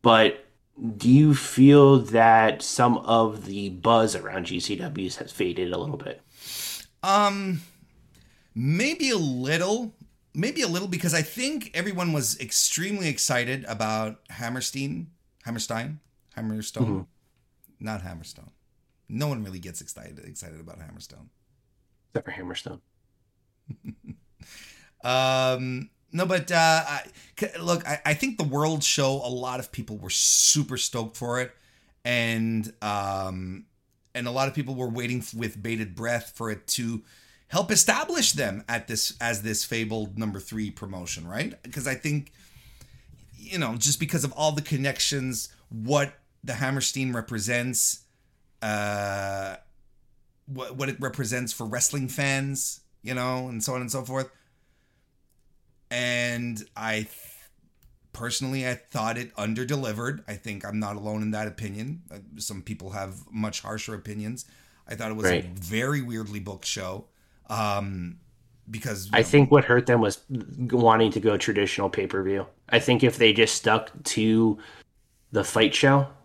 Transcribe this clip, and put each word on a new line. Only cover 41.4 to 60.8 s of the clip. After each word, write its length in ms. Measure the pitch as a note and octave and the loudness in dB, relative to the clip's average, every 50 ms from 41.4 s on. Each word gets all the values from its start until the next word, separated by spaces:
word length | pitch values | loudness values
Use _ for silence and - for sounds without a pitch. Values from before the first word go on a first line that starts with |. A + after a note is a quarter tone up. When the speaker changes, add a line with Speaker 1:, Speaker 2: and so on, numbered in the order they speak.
| E3 - - - _ B2 | -6 -8 -8 -12 _ -14
Speaker 2:
'Cause 160 | - D3 B2 | -12 -8 -6
I 80 | C3+ C3 | -6 -6
think, 360 | B2+ - C#3+ D3 D3 C#3 - _ _ - - - - - - - - - - - - - - - - - - - | -4 -2 -2 -2 -2 -4 -6 _ _ -20 -20 -20 -20 -20 -20 -20 -20 -20 -20 -20 -20 -20 -20 -20 -20 -20 -20 -20
you 200 | - - - F#3+ F3+ | -20 -14 -8 -4 -4
know, 160 | D3+ A#2 A2+ | -4 -4 -2
just 240 | A#2+ - D3 C#3+ - | -2 0 0 0 0
because 240 | D#3+ D3 - D#3+ B2 | -2 -2 -2 -2 -2
of 80 | C3+ B2+ | -4 -2
all 180 | - D3+ D3+ | 0 0 0
the 100 | D3 D3+ | 0 -2
connections, 880 | D3 - D#3 C3 C3+ C#3 C3+ - - - D3 C#3 C3 C3 B2 G#2+ - - - _ _ _ | -4 -4 -4 -2 -2 -2 -2 -2 -2 -2 -2 -2 -4 -4 -6 -6 -8 -10 -14 _ _ _
what 440 | A2+ A2 G#2+ B2 D3 D3 C#3+ C#3 - _ _ _ _ _ - | -12 -10 -2 0 2 2 2 0 -6 _ _ _ _ _ -10
the 100 | A#2+ A#2+ | -10 -6
Hammerstein 600 | G#2 C3+ C3 C#3 C#3 B2+ - - C3+ C3 C3 B2 | -4 -2 -2 -2 -2 -2 -2 -2 -2 -4 -2 -4
represents, 920 | A#2 A2 - A#2+ A2 F#2+ A2 B2 A#2+ A#2+ B2+ B2 - - - - - _ _ _ _ _ _ _ _ _ _ _ _ | -4 -6 -6 -6 -4 -2 0 0 0 -2 -2 -2 0 0 0 -2 -4 _ _ _ _ _ _ _ _ _ _ _ _
uh, 960 | - G#2+ G#2+ G#2 G#2 G#2 G#2 G2+ G2+ G2+ G2 G2+ G2 G2 G2 G2 G2 G2 F#2 - - - _ _ _ _ _ _ _ _ _ _ _ _ _ _ _ | -4 -4 -2 -2 -2 -2 -2 -4 -4 -4 -4 -4 -4 -4 -6 -6 -6 -8 -10 -14 -18 -20 _ _ _ _ _ _ _ _ _ _ _ _ _ _ _
what, 280 | - C#3 B2+ C3 A2 B2 | -14 -12 -10 -10 -10 -8
what 140 | B2+ C3+ C3+ | -6 -4 -4
it 100 | C3 - | -4 -4
represents 540 | C3 C3 - - C3 A2 B2 B2 B2 A2 - | -6 -6 -4 -4 -4 -4 -2 -4 -4 -6 -6
for 120 | - A#2+ | -8 -6
wrestling 420 | G#2+ A2+ B2 - - - C#3+ C3 | -6 -2 -2 -2 0 0 -2 -4
fans, 720 | B2+ C3 - C#3 C#3 C3+ C3+ C#3 C#3 C#3 C3 - - - - _ _ _ _ | -4 -4 -2 0 0 0 0 -2 -4 -4 -4 -6 -6 -8 -10 _ _ _ _
you 120 | - G#2+ B2+ | -10 -6 -4
know, 340 | B2+ B2 B2+ B2+ B2+ B2+ | -4 -2 -2 -2 -4 -6
and 160 | B2+ A#2+ A2+ G#2 | -6 -8 -6 -4
so 120 | - C3 | -4 -4
on 60 | B2+ | -4
and 100 | B2 A#2+ | -4 -4
so 120 | - C3 A#2+ | -6 -6 -6
forth. 260 | A#2 C3 C3+ C3 B2+ _ _ _ _ _ _ _ _ _ _ _ _ _ _ _ _ _ _ _ _ _ _ _ _ _ _ _ _ _ _ _ _ | -4 -4 -4 -4 -6 _ _ _ _ _ _ _ _ _ _ _ _ _ _ _ _ _ _ _ _ _ _ _ _ _ _ _ _ _ _ _ _
And 720 | B2 B2 B2 B2 B2 A#2+ A#2+ A#2+ A#2+ A#2+ A#2+ A#2+ A#2 G#2+ G#2+ - _ | -4 -4 -2 0 0 0 0 -2 -2 -4 -4 -4 -6 -8 -12 -14 _
I 180 | - A2 A2+ A2 | -8 -4 -4 -2
th-, 140 | G#2+ G#2+ G#2+ - - - - - - - - _ _ _ _ _ _ _ - _ _ _ _ _ | -4 -4 -6 -12 -20 -20 -20 -20 -20 -20 -20 _ _ _ _ _ _ _ -20 _ _ _ _ _
personally, 540 | - A#2 A#2+ A#2 - C3+ C3 C3+ C3+ C3 | -10 -8 -6 -4 -4 -4 -4 -4 -4 -2
I 60 | B2+ B2 | -4 -4
thought 420 | A#2+ _ _ - C3 A2 A2+ A#2 | -6 _ _ -6 -4 -2 -2 -2
it 180 | A#2 B2+ - _ | -4 -8 -10 _
underdelivered. 880 | - G#2 G#2+ A2 A2+ B2+ B2 D3 C#3 C3+ A2+ G#2+ G#2+ A#2 B2 C#3+ - - | -6 -4 -4 -2 -4 -2 -2 -2 -2 -2 -4 -4 -4 -6 -6 -6 -8 -10
I 60 | - G#2 | -12 -14
think 320 | F#2 _ A2+ G2+ G2 F#2+ | -12 _ -12 -12 -10 -10
I'm 140 | G2+ G#2 | -6 -4
not 160 | G#2+ | -4